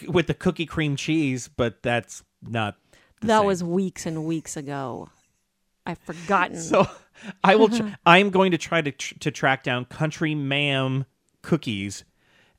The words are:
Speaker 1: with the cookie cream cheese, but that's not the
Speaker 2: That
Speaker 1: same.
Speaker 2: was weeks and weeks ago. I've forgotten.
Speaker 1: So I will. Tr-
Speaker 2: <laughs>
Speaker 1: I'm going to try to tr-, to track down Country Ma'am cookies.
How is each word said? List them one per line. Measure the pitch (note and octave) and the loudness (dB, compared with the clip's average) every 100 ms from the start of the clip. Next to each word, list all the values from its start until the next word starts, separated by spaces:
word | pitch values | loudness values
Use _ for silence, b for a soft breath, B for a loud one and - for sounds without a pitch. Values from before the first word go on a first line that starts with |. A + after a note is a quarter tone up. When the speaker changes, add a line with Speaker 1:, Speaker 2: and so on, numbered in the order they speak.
| - | 0
Speaker 1:
with | E3+ E3 | 0 0
the | |
cookie | - F#3+ - D#3+ | -2 -2 -2 -4
cream | - D3+ C#3 | -4 -2 -2
cheese, | - D#3+ C#3 B2+ - | -2 0 0 -2 -6
but | - A#2 - | -4 -2 -2
that's | A#2+ A#2+ - - - _ | -2 -2 -4 -12 -20 _
not | A2+ A2+ G#2 - b b b _ | -8 -4 -4 -6 b b b _
the | G#3+ | 2
Speaker 2:
That | G#3+ | 4
Speaker 1:
same. | G3+ | 4
Speaker 2:
was | F3+ | 0
weeks | E3+ F#3 F#3 - | -2 -2 -2 -6
and | F3 D#3+ D#3+ | -8 -6 -4
weeks | D#3+ - D#3+ | -6 -6 -10
ago. | C#3 C#3 C3 A#2+ - _ _ _ _ _ _ _ - | -8 -8 -8 -10 -14 _ _ _ _ _ _ _ -10
I've | - | -10
forgotten. | - E3+ E3 G3 F3+ E3+ | -10 -10 -2 0 0 -4
Speaker 1:
So | E3 G3+ - - _ B A3 - | 0 2 2 -2 _ B -18 0
I | F#3+ G#3+ | 4 6
will. | A3 | 6
Tr- | A#3 G#3+ | 4 -4
Speaker 2:
<laughs> | - E3+ | 0 6
Speaker 1:
I'm | F3+ G3+ | 8 8
going | F#3 F#3+ | 4 4
to | E3 | 2
try | - E3 | 0 -2
to | D3 | -2
tr-, | - - - | -6 -12 -8
to | D#3 | -6
track | - C3+ C3 | 0 0 0
down | C3+ B2 B2 | 0 -4 -4
Country | - D#3 - D#3+ | -4 -4 -2 -2
Ma'am | D3+ C#3 C#3 D3 C3+ C3 C3 C3 _ _ _ | -2 -2 0 0 0 0 -2 -4 _ _ _
cookies. | - E3+ C3 G2+ G2 - - b b b b | -2 -2 -2 -6 -6 -10 -16 b b b b